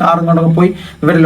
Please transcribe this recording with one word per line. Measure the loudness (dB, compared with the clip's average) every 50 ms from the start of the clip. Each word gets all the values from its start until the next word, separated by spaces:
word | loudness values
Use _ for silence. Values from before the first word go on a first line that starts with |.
| -2
കാറും | -2 -2 0 0 0
കൊണ്ടൊക്കെ | 0 0 0 0 2 2
പോയി | 0 0 -2 -4 -14 -20 -10 -4 -2
ഇവരെ | 0 2 2 2